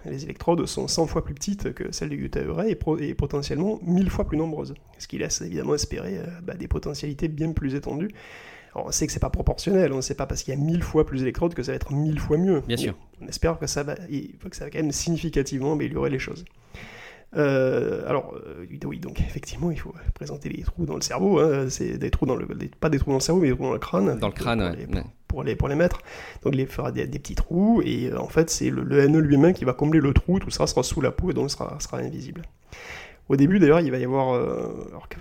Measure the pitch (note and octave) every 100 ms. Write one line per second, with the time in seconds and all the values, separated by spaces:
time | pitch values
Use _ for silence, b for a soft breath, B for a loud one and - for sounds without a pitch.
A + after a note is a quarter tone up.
0 | D#3+ C3+ D#3 - - E3+ - - C#3 -
1 | D#3+ E3 - C#3+ - G3+ - - - -
2 | D#3 C#3+ C3+ - D3 D#3+ A3 F3+ - D#3
3 | D3 - C#3+ C#3+ C#3+ C3+ F#3 A3 F3 F3+
4 | F#3 - G3 D3+ E3 D3+ C#3 - - -
5 | - C3+ D3+ - - - C3+ D3 - -
6 | - - - F3 F3 - - D3 - C#3+
7 | D3 C#3 D#3+ D3+ D#3+ D#3+ C#3 C3+ B2+ C3+
8 | G3+ B B B B B B - - -
9 | D3+ - - - - - - F#3+ D#3+ C3
10 | B2+ - C3+ - - C3+ D3+ E3+ - D#3
11 | D3+ C3 C3 - E3+ E3+ B2+ C3 - C#3
12 | D#3 D3 - D3+ F#3 D#3 A#2+ A#2+ - -
13 | - - - - D#3+ D#3+ C#3 - C#3+ D3+
14 | F3 C#3+ - - F#3 - D3 D3+ D#3 -
15 | - E3 D#3+ C#3+ C3+ C3+ C3+ D#3 B2 C3
16 | C#3 C3 - - F3 - B B B B
17 | B B - - D3 C3+ C3 C3 G#2+ F#2
18 | - C#3 - - - D2 F2+ D3 - -
19 | - - - C#3+ - - F3 D#3 - -
20 | - - D3 D3 C#3+ D#3 E3 - D#3 D3+
21 | - B2+ F#3+ E3+ D#3 C#3 C3 - - -
22 | C#3 - C3 B2 - - - - D#3+ C#3+
23 | C#3 C3+ - F3+ D3+ B2 B2+ B2 - F3+
24 | F#3+ A#2 G#2+ - B2+ A2+ F2+ E2+ - F#2
25 | C#2 - - C#3 C#3 - C3+ C#3+ F3 -
26 | B B B B B2+ C3+ C3 - C3+ B2
27 | C3 C#3 - - - E3+ G#3 A#3 - A#2
28 | B2+ A#2+ B2+ D#3 E3 - C3 B2+ B2+ C#3
29 | C#3+ D#3+ D3+ C#3 E3 F3+ B2+ B2 D3 D#3
30 | C#3+ C3 - F#3+ B2 - D3+ - B2+ -
31 | B2+ - F3 C3 C3+ - - D3+ - C3
32 | B2+ - C3 E3+ D#3+ - B B B B
33 | B B - C#3 C#3+ G3+ D3+ D#3+ D#3 B2+
34 | B2+ C3+ C3 B2 - A#1+ - - - -
35 | - -